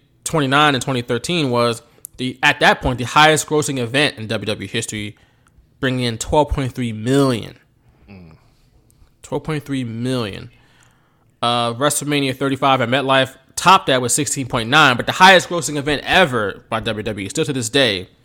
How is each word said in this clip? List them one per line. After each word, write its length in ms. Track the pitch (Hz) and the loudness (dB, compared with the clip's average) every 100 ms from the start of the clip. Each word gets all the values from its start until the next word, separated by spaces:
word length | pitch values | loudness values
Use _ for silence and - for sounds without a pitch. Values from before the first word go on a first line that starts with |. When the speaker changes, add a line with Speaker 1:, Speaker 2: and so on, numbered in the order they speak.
| _ _ | _ _
Speaker 1:
twenty-nine 520 | - 160 135 139 151 135 | -6 -2 2 4 4 2
in 60 | |
twenty 200 | 135 131 | -2 -4
thirteen 480 | 117 120 - 175 139 | -2 -4 -2 -4 -2
was, 320 | 120 120 117 - _ - - | 0 0 -2 -10 _ -20 -10
the, 200 | 127 120 | -10 -2
at 160 | 147 139 | 0 4
that 220 | 165 208 | 2 2
point, 160 | 139 120 | 0 -4
the 60 | 120 | 0
highest 420 | 156 151 151 - | 4 6 4 0
grossing 300 | 151 151 135 | -2 -2 -4
event 380 | 117 135 147 - | -4 0 -2 -2
in 100 | 110 | -6
W 180 | 113 107 | -6 -4
W 200 | 107 98 | -6 -6
E 20 | |
history, 500 | 117 - 107 104 - _ _ _ _ _ _ | -8 -8 -8 -10 -14 _ _ _ _ _ _
bringing 260 | 135 127 123 | -4 -2 -4
in 120 | 113 | -6
twelve 320 | - 156 143 | -2 0 0
point 240 | - 127 | -2 -4
three 200 | - 123 | -4 -6
million. 680 | 107 110 139 135 117 98 - _ _ _ _ - | -4 0 2 2 0 -6 -16 _ _ _ _ -20
Speaker 2:
Mm. 280 | 196 - - _ _ _ _ _ _ _ _ | -20 -20 -20 _ _ _ _ _ _ _ _
Speaker 1:
Twelve 220 | - 143 | -10 -8
point 200 | 143 156 - | -6 -8 -6
three 180 | 139 | -6
million. 680 | 120 113 123 127 110 90 - - _ _ _ _ _ _ _ _ | -6 -6 -4 -4 -4 -10 -16 -20 _ _ _ _ _ _ _ _
Uh, 320 | 117 120 120 | -2 0 -2
WrestleMania 640 | 117 143 - 143 147 139 127 | -2 -2 -2 -2 -2 -2 -2
thirty-five 440 | 139 131 139 131 | -4 0 2 2
at 60 | 117 | 2
MetLife 460 | 131 135 135 131 - _ - | 0 2 0 0 -4 _ 0
topped 320 | 175 190 - | 4 4 4
that 140 | 131 | 0
with 100 | 123 | 0
sixteen 360 | - 143 - 123 | -2 -4 -6 -4
point 220 | 127 113 | -4 2
nine, 260 | 147 147 120 | 4 6 4
but 100 | - | -2
the 40 | |
highest 360 | - 185 185 - | 6 8 8 4
grossing 280 | 175 156 147 | -4 -4 -4
event 240 | 135 143 - | -4 -4 0
ever 580 | 165 175 123 101 - - | 2 2 0 -2 -6 -6
by 100 | 110 | -4
W 240 | 107 110 | -4 -4
W 220 | 107 104 98 | -6 -8 -6
E, 40 | |
still 140 | - 156 | -4 -4
to 60 | |
this 160 | 131 110 | -4 -2
day 380 | 139 127 95 98 _ | 2 2 0 -6 _